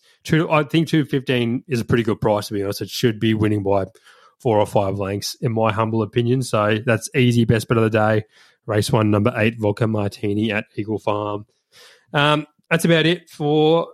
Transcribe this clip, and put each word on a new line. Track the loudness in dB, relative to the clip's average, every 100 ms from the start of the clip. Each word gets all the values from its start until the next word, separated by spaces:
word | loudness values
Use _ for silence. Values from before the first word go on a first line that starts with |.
| _ _
two, | -2 0 2
I | 0
think | 0 0 2
two | 0 0
fifteen | -2 -2 0 0 -2 -4
is | -4
a | 0
pretty | 0
good | 0 0
price, | 0 0 -2
to | -6
be |
honest. | -4 -6
It | -8
should | -2 -2 0
be | 0 2
winning | 2 0
by | 0 0 -2 -8 _ -20 _ _
four | 0 2
or | 2
five | 0 0 -2
lengths, | -4 -4 -6 -6
in | -4
my | 0 0
humble | 0 0 -2
opinion. | -2 -2 0 0
So | 0 0 0 0
that's | 0 -2 -2 0
easy | 2 4 2
best | 2 0
bet | 0
of |
the | 2
day. | 2 2 0 -4 _ _ _ -4
Race | -2 0
one, | 2 2
number | 2 2 0
eight, | -2 0
Vodka | -2 -2 -2
Martini | -2 -4 -6 -4 -2 -2
at | -4 -6 -8
Eagle | -6 -6
Farm. | -4 -4 -4 -8 -12 _ _ -20 -20 _ _
Um, | 0 2 0 -4 _ -4
that's | 0
about | 2 4 2
it | 0 -6
for | -6 0 2 4 2 0